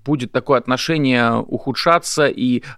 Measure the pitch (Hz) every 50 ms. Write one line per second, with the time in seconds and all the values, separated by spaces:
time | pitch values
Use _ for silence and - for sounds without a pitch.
0 | - 135 151 135 123 110 - 127 - - 139 120 113 - 127 127 - - 165 156
1 | 143 131 127 120 120 113 113 113 117 - - 117 - 139 120 - - 170 170 170
2 | - - - 151 147 135 - - 123 127 123 117 - - -